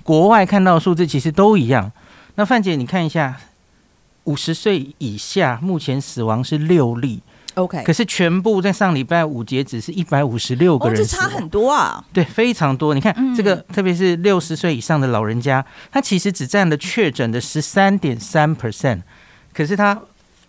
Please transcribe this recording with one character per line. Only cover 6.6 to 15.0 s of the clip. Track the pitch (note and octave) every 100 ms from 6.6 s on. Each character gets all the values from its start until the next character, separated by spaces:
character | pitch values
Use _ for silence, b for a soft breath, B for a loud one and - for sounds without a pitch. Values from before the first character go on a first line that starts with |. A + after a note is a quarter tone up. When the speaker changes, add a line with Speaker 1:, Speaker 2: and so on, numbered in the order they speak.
| D#3 F3 A#2+ A#2
Speaker 1:
例。 | C3+ G2+ - B B -
Speaker 2:
OK。 | F3+ E3
Speaker 1:
可 | B2+
是 | E3 A3+
全 | - E3+ F3+
部 | G3+ G3
在 | G3
上 | F#3 F#3+ D3
礼 |
拜 | C3 E3+ D#3
五 | B2+
截 | G#2+ C3
止 | C3+ A#2
是 | C3+
一 | F#3+
百 | E3 C#3
五 | C#3+ A2+
十 | - B2
六 | F3 C#3+
个 | A#2+
人 | G#2+ G#2+
死 | F4+
亡。 | F#4
Speaker 2:
哦， |
这 |
差 | -
很 | D#3+
多 | G3+ B3
啊。 | C#4+ G#2+ - -
Speaker 1:
对， | G3
非 | E3 G#3+ A#3+
常 | A#3 D3 C3
多。 | D3+
你 | C#3
看， | G3 G#3
Speaker 2:
嗯。 | C4 B3
Speaker 1:
这 |
个 | G3+ F3+ -
特 | F#3+
别 | F#3
是 | E3+ F#3 E3+
六 | G3 F#3
十 | - D#3+
岁 | F3
以 | B2+
上 | -
的 | D#3